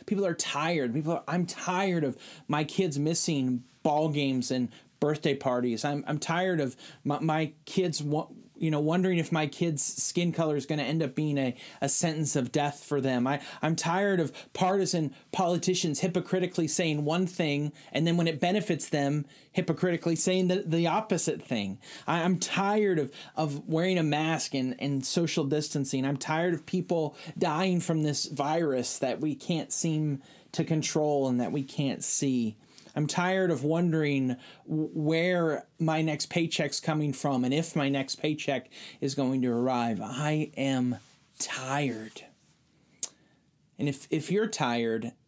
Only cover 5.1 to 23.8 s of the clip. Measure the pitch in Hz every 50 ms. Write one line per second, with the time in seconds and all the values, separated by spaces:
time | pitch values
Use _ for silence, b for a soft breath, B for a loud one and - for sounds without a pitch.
5.1 | 156 151 - 156 139 139 - 135 123 123 120 123 113 110 - 143 143 147 - -
6.1 | 156 143 - - 165 175 185 190 180 156 139 127 - B B B B B B 139
7.1 | 143 - 156 160 151 156 160 147 - - - - - 190 180 175 151 - 147 143
8.1 | 147 151 151 - - - - - _ - 165 160 151 147 147 156 170 185 185 190
9.1 | 180 170 156 - 170 160 156 143 - - 170 170 151 139 - - - - - -
10.1 | - 175 175 170 - 165 165 156 147 147 139 - 156 151 135 117 160 160 156 127
11.1 | - 151 156 151 143 139 135 127 120 B B B B B 139 139 - - 175 165
12.1 | 156 156 151 - - 143 123 123 - 151 143 143 143 - - - 147 139 127 135
13.1 | 127 123 123 131 147 143 B B B B - 156 165 - - 165 170 190 202 202
14.1 | 196 175 160 - B B B B - - 190 180 196 196 185 - - 170 156 143
15.1 | B B B B - - 185 170 175 165 - 185 185 180 - 160 143 - - 185
16.1 | 175 180 175 - 185 185 180 180 - - 160 151 - - 175 160 151 147 147 147
17.1 | 160 180 185 175 - - 170 147 143 143 147 151 B B B B B 143 160 170
18.1 | 170 175 165 165 160 127 180 175 196 214 - - 170 151 - - - 147 143 139
19.1 | 147 151 147 B B B B B B 185 175 - 156 - 185 180 170 165 - 170
20.1 | 165 165 - 185 185 185 185 180 180 202 - 160 165 165 170 165 160 202 - -
21.1 | 190 165 - 165 - - - - 127 107 101 95 98 - B B B B B B
22.1 | 160 170 165 185 185 170 - - - 180 196 202 208 214 214 196 180 156 135 127
23.1 | B B B B B - 160 147 143 143 - - 156 160